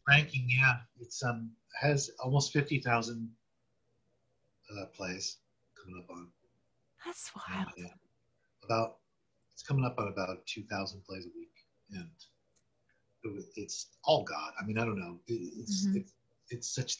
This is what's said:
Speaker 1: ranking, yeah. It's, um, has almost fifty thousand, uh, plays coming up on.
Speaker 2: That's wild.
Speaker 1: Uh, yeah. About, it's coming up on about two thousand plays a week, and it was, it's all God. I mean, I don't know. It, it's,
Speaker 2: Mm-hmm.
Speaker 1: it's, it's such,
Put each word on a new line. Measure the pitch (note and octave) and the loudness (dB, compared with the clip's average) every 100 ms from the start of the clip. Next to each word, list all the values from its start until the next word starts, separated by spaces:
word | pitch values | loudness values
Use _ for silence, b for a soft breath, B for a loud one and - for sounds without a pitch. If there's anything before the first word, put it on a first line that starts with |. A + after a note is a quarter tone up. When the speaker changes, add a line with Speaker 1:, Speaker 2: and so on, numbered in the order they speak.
| - | 8
Speaker 1:
ranking, | C#3+ D3 C3+ B2 | 8 8 0 2
yeah. | B2+ C3 A#2+ - - | 6 6 4 -2 -16
It's, | A#2+ - | -12 -2
um, | B2 A2+ A2+ - _ - | 0 0 -6 -10 _ 0
has | C#3+ C#3+ - - | 4 4 2 -4
almost | B2+ C#3 C#3 | 2 4 4
fifty | D3+ C#3 C#3 | 2 2 0
thousand, | B2+ A#2 A2+ A#2 A2+ - _ _ _ _ _ _ _ _ _ _ _ _ - G#2 | 4 2 2 -4 -8 -10 _ _ _ _ _ _ _ _ _ _ _ _ -14 -12
uh, | F#2+ - | -12 -8
plays | F#2 F#2 - - _ _ _ - | -8 -6 -6 -8 _ _ _ -20
coming | F2+ F2+ | -16 -16
up | F2 F2 | -14 -16
on. | F2 _ _ _ _ _ _ _ | -16 _ _ _ _ _ _ _
Speaker 2:
That's | E4+ F4 - - | -12 -10 -10 -10
wild. | - F#3 F#3+ | -6 -4 -4
Speaker 1:
Uh, | - | -8
yeah. | F3 - _ _ _ _ _ _ | -14 -16 _ _ _ _ _ _
About, | - A2+ A2+ - _ _ _ _ _ | -2 0 0 -6 _ _ _ _ _
it's | - | -14
coming | - C#3 | 0 2
up | B2+ B2 | 2 0
on | G#2 | -2
about | G2 F#2 F2+ - | -2 -4 -4 -8
two | - G#2 | -10 -6
thousand | G2+ F#2+ F#2+ | -4 -4 -8
plays | - F#2+ F2 | -12 -12 -10
a | - | -14
week, | - _ _ _ _ | -16 _ _ _ _
and | G3 E3+ D#3+ - _ _ _ _ _ _ _ _ _ | -12 -12 -16 -20 _ _ _ _ _ _ _ _ _
it | A2 | -10
was, | G2 F2 - | -10 -10 -10
it's | G2+ - - _ | -8 -8 -10 _
all | - D3 | 4 4
God. | F#2+ - - - | 2 -4 -6 -6
I | G2 | -2
mean, | A2 | 0
I | A#2 | 0
don't | G2+ | -2
know. | F2 F2 - | -6 -10 -6
It, | A#2 F2 - | -4 -4 -8
it's, | G#2 G3 G3 | -4 0 2
Speaker 2:
Mm-hmm. | G3 | 0
Speaker 1:
it's, | - _ _ _ - | -2 _ _ _ -12
it's | B2 - - | -8 -4 -4
such, | C3+ | -4